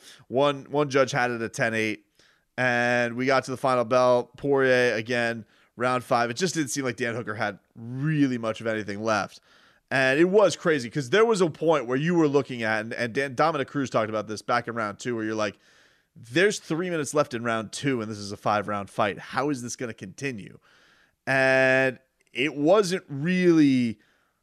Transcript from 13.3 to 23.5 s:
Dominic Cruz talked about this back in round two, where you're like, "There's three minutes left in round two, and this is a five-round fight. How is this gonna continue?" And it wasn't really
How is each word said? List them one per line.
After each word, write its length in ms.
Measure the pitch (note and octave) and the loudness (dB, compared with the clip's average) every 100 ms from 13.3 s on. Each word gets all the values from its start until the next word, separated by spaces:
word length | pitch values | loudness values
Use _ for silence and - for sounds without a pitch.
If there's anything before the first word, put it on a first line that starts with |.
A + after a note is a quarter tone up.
Dominic 340 | B2 D3+ D#3 C3 | 0 0 0 -4
Cruz 220 | C#3+ C3 | -4 -2
talked 180 | B2+ A2 | 0 0
about 200 | G#2+ G#2 | -2 -6
this 120 | G#2 | -10
back 280 | - A#2+ A#2 | -2 -2 -2
in 60 | |
round 240 | A2+ G#2+ G2 | -6 -6 -6
two, 160 | B2+ | -6
where 100 | A#2 | -4
you're 100 | A2 | -4
like, 240 | A2 G#2 G2+ _ _ _ _ _ - | -2 -4 -6 _ _ _ _ _ -20
"There's 420 | A2+ B2+ G3+ - | -6 0 2 0
three 300 | - D#3+ F3+ | -6 -4 -4
minutes 240 | E3+ D3 | -4 -2
left 220 | D3+ C#3+ | -2 -2
in 80 | A#2 | -2
round 300 | A#2+ A2+ G#2 | -2 -4 -4
two, 280 | - C#3 C3 | -6 -2 -2
and 100 | G#2+ | -4
this 80 | G#2+ | -8
is 140 | G2+ | -10
a 40 | G2+ | -6
five-round 500 | - G#2 G2 G#2 G2 | 0 0 0 -6 -8
fight. 300 | - G#2+ F#2 | -2 -2 -2
How 320 | - - C#3 | -8 -4 -4
is 100 | C#3 | -4
this 160 | A#2+ - | -8 -10
gonna 160 | B2+ | -10
continue?" 640 | A2 G2+ E2 C#3 A#2 D#2+ - _ _ _ _ _ _ - | -10 -16 -10 -10 -10 -14 -20 _ _ _ _ _ _ -2
And 720 | C3+ C3 C3 C3 C3 C3 A#2+ _ _ _ | 2 4 4 4 4 2 -2 _ _ _
it 220 | - C#3+ | -4 -4
wasn't 500 | C#3 D3 G3+ G3 F#3 - | 0 4 4 4 0 -6
really 880 | C#3 D#3 F#3 F3+ | -6 0 4 6